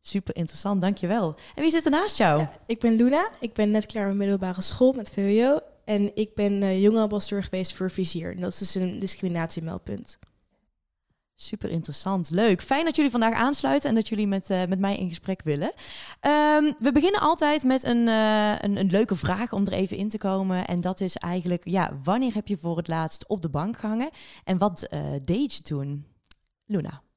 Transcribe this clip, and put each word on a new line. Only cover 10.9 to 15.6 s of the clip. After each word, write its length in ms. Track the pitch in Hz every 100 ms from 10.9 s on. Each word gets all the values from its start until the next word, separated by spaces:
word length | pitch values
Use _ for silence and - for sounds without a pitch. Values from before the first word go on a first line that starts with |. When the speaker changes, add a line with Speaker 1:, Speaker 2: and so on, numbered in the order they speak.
| _ _ _ _ _
Speaker 1:
Super 300 | - 208 -
interessant, 600 | 165 151 143 190 190 160
leuk. 320 | 175 226 180
Fijn 240 | - 277 330
dat 100 | 311
jullie 160 | 285
vandaag 220 | 233 226
aansluiten 560 | 226 247 285 262 277 277
en 60 | 226
dat 120 | 214
jullie 200 | 214 208
met, 220 | 196 -
eh, 160 | 185 180
met 100 | 190
mij 160 | 196 202
in 100 | 185
gesprek 340 | 165 - 185
willen. 280 | 156 143